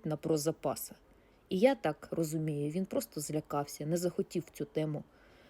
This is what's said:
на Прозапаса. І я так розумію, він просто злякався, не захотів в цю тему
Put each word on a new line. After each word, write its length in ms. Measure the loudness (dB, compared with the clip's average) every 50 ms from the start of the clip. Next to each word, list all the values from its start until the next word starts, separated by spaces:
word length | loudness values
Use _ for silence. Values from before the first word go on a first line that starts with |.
| 0
на 120 | -2 -2
Прозапаса. 800 | -2 0 2 2 2 2 0 -2 0 -2 -2 -2 -2 -6 -10 -14 -18 -20 -20 -20 -20 -20 -20 -20 -20 -8 -2
І 100 | 2 6
я 160 | 6 6 6
так 340 | 4 2 -2 -2 -2 -6 -6
розумію, 600 | -2 -2 0 0 0 -2 -2 0 0 0 -2 -2
він 160 | -2 -2 -4
просто 340 | -2 -2 -4 -4 -4 -6 -8
злякався, 680 | -6 -2 -2 -4 -2 -2 -2 -2 -2 -2 -6 -6 -2
не 100 | 0 0
захотів 480 | 2 2 0 0 0 -2 -2 -2 -4 -4
в 120 | -4 -6 -8
цю 60 | -8
тему 400 | -4 -2 0 0 0 -2 -4 -6 -10 -18 -20 -20 -20 -20 -20 -20 -20